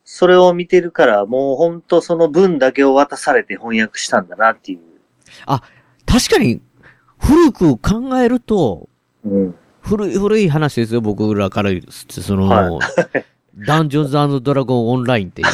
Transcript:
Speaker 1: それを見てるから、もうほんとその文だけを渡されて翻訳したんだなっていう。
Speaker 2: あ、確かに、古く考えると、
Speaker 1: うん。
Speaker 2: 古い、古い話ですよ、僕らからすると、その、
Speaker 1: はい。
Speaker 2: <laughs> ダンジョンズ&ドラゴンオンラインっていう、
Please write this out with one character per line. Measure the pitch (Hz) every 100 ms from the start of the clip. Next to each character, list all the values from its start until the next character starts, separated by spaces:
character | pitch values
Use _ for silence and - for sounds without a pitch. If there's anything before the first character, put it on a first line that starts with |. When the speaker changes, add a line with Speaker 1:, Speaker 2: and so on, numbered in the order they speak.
Speaker 1:
そ | _ - 180
れ | 180
を | 180
見 | 175 175
て | 180
る | 170
か | 170 139
ら、 | 104 101
も | 127 139
う | 131
ほ | 170
ん | 170
と | - 170
そ | - 165
の | 165
文 | 147 190 156
だ | 131
け | 127
を | 139
渡 | 135 143 135
さ | -
れ | 127
て | - 98
翻 | 117 113
訳 | 110 -
し | -
た | 120
ん | 90
だ | -
な | 113
っ | 110
て | -
い | 87
う。 | 82 82 _ _ _ -
Speaker 2:
あ、 | - 131 - _ _ _ -
確 | 240 -
か | 427
に、 | 151 113 _ _ - _ _ _
古 | - 311 320
く | - 170 123
考 | - 214 262 262
え | 240
る | 247
と、 | - 208 131 80 - _ _ _
Speaker 1:
う | 104
ん。 | 98 92 - _ _
Speaker 2:
古 | - 208 202
い、 | 127
古 | 202 220
い | 196
話 | 147 151 -
で | 113
す |
よ、 | 120
僕 | 110 101 107
ら | 104 95
か | 104
ら | 101
す | 92
る | - - -
と、 | -
そ | 92 98
の、 | 95
Speaker 1:
は | 107 90
い。 | 85 - - - - - _ _ -
Speaker 2:
<laughs> | 104
ダ | 156
ン | 156
ジ | 143
ョ |
ン | 147 147 147
ズ& | 139
ド | 123
ラ | 139
ゴ | 123 127
ン | 117
オ | 127
ン |
ラ | 120 123
イ |
ン | 90
っ |
て | -
い |
う、 | 82